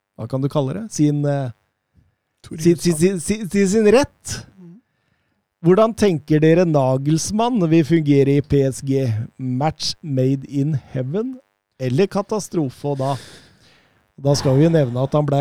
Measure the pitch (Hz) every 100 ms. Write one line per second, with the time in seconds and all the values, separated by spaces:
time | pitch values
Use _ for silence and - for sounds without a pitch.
0 | _ - 113 135 139 151 135 190 226 -
1 | 147 147 143 139 127 - _ _ _ _
2 | _ _ _ _ - 175 170 170 170 156
3 | 185 190 - 214 190 202 196 220 208 233
4 | 277 _ - - - 196 175 202 _ _
5 | _ _ _ _ _ _ 170 185 226 -
6 | 208 156 - 151 156 165 175 147 131 135
7 | 143 160 - 208 240 247 165 165 139 165
8 | 143 139 139 143 - 143 135 123 135 135
9 | 131 107 120 - 127 127 156 - - -
10 | 165 131 131 135 131 139 147 143 - 135
11 | 127 185 254 254 _ _ _ - 131 131
12 | 196 196 202 214 - 175 139 - 147 139
13 | 131 131 - - _ _ _ _ _ _
14 | _ - 139 143 143 135 165 160 127 123
15 | 131 151 143 143